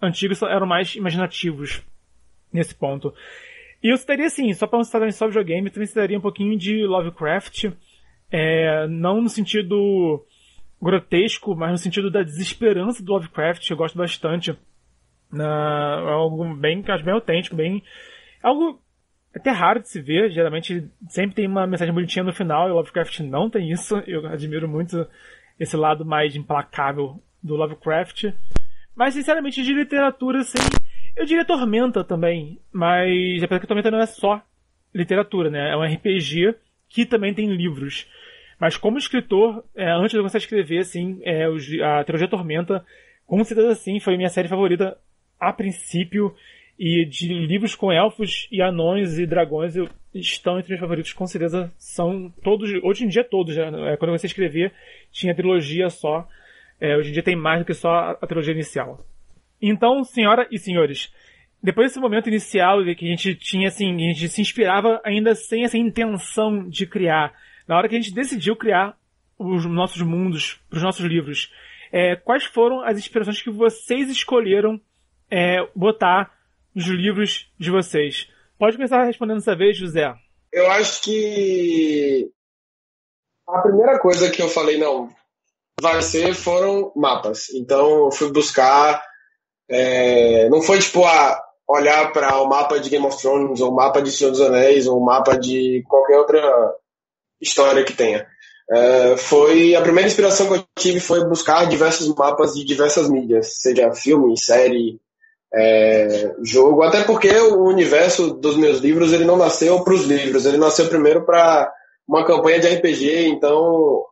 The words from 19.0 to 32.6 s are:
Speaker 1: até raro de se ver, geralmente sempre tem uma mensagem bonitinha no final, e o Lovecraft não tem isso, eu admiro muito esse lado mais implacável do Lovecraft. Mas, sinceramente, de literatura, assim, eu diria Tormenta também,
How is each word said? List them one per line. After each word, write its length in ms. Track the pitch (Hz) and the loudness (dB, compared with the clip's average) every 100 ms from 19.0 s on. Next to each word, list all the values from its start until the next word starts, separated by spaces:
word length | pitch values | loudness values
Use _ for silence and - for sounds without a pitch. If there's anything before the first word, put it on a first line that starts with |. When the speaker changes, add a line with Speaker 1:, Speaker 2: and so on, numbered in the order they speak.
| _ _ _ - | _ _ _ -8
Speaker 1:
até 140 | 269 | -4
raro 300 | 240 175 226 | 0 0 0
de 100 | - | -4
se 100 | 185 | -12
ver, 300 | 135 160 220 | -4 -2 0
geralmente 580 | 165 165 156 165 175 151 _ 175 | 0 -2 -4 -8 -8 -10 _ -12
sempre 260 | - 202 | -6 -4
tem 140 | 190 196 | -4 -4
uma 180 | 190 185 | -2 -2
mensagem 280 | 185 170 | -2 -2
bonitinha 300 | 170 175 - | -4 -4 -4
no 100 | 185 | -6
final, 340 | 175 175 151 180 | -4 -4 0 0
e 40 | |
o 40 | 170 | 0
Lovecraft 460 | 156 - - - | -2 -4 -6 -8
não 280 | 147 135 208 | -8 -4 -4
tem 220 | 220 165 | -4 -4
isso, 260 | 170 - 208 196 | -6 -6 -6 -6
eu 220 | 165 156 | -10 -8
admiro 400 | 156 156 156 160 | -10 -8 -8 -6
muito 400 | 151 175 170 165 _ - - _ - | -6 -6 -6 -8 _ -20 -20 _ -12
esse 160 | 165 160 | -8 -2
lado 300 | 151 151 160 | -2 -2 -4
mais 300 | 151 151 143 | -2 -2 -4
implacável 840 | 143 147 143 - 139 143 139 151 - _ | -6 -6 -6 -6 -6 -4 -8 -10 -20 _
do 140 | 160 151 | -8 -4
Lovecraft. 720 | 156 156 - 160 180 - 208 - - - - - - - | -4 -6 -4 -4 -4 -6 -6 -2 2 4 4 2 -8 -4
Mas, 200 | 254 269 | -2 -2
sinceramente, 480 | 285 320 285 262 | -2 -4 -4 -4
de 100 | 254 | -2
literatura, 680 | 285 285 285 277 269 254 262 | -2 -2 -2 -2 -2 -4 -4
assim, 180 | 247 - - - - - - - | -4 -2 0 2 2 2 -2 -2
eu 80 | 294 | 0
diria 180 | 330 330 | 0 0
Tormenta 580 | 320 240 214 247 208 | -2 0 0 0 -2
também, 560 | 175 175 170 170 151 170 | -4 -2 -2 -2 -6 -16